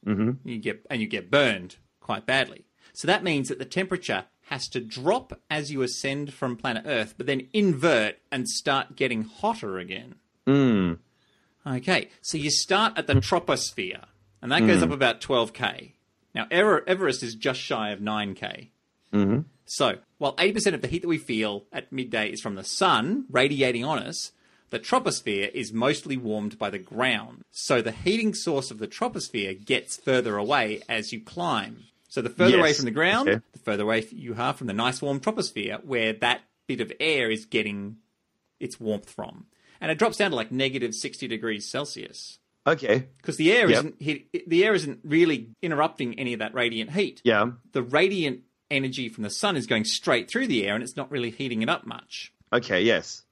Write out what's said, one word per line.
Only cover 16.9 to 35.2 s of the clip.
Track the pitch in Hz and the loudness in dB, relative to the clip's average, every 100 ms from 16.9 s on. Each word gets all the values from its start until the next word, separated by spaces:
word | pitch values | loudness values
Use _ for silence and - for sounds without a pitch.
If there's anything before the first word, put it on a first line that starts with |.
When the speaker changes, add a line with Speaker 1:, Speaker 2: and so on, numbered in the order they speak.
| 185 175 127 | 2 2 0
Speaker 2:
is | 117 110 | -4 -2
just | 143 127 | -2 -2
shy | - 127 107 | -2 -2 -2
of | 98 | -4
nine | 104 107 104 | -2 -2 -2
K. | 95 104 95 - _ _ _ _ | -4 -8 -10 -16 _ _ _ _
Speaker 1:
Mm-hmm. | 104 98 120 160 _ _ | 2 4 2 0 _ _
Speaker 2:
So, | - 131 95 _ _ | 0 0 0 _ _
while | 143 - | -4 2
eighty | 185 | 0
percent | 214 202 156 | 2 0 0
of | |
the | 123 | -4
heat | 170 | -4
that | 175 | -2
we | 160 | -4
feel | - 110 107 101 - | -2 -2 -2 -4 -8
at | - - | -12 -10
midday | 135 123 113 107 | -8 -4 -2 -2
is | 107 | -4
from | 113 98 | -8 -8
the | 95 | -8
sun | - 185 127 127 254 262 | 2 4 4 2 -2 0
radiating | 127 139 143 131 120 127 | 2 2 4 2 2 -2
on | 143 | -4
us, | - - - _ _ _ _ | -6 -10 -12 _ _ _ _
the | 117 | -10
troposphere | - 254 240 - - 101 101 | 0 0 0 -4 -2 -2 -2
is | - 104 | -4 -6
mostly | 110 127 147 131 135 | 0 0 0 -4 -6
warmed | 117 107 104 - | -4 -4 -4 -4
by | 104 | -6
the | 98 | -6
ground. | 90 107 131 110 113 123 - | -10 -2 0 0 -4 -18 -20
So | - - 127 | -12 0 0
the | 110 | 0
heating | 110 175 220 214 | -2 0 2 0
source | 180 - 143 131 | -2 -2 -2 -2
of | 110 | -8
the | 107 | -10
troposphere | - 240 202 - 113 98 95 | -4 -4 -4 -6 -4 -4 -6
gets | 104 123 - - | -2 -2 -2 -8
further | - 127 117 104 | 0 2 2 -2
away | 104 143 110 104 - | 2 2 2 -4 -4
as | 113 110 | -4 -4
you | 113 | -10
climb. | - - 175 117 101 113 - _ _ | -10 -6 -2 -2 -4 -12 -20 _ _
So | - | -4
the | 120 | -4
further | - - 127 | 4 6 6
away | 151 | 6
Speaker 1:
Yes. | 147 | 2
Speaker 2:
from | 127 | 0
the | |
ground, | 117 170 220 277 | 0 2 2 2
Speaker 1:
Okay. | 113 - | 0 -2
Speaker 2:
the | - | -12
further | - 104 | -4 -2
away | 104 113 110 | 2 0 -2
you | - 127 110 | -12 -10 -4
are | 127 | -4
from | 143 123 | -4 -6
the | |
nice | 101 120 131 | -2 -2 -2
warm | 143 | -4
troposphere | 139 | -2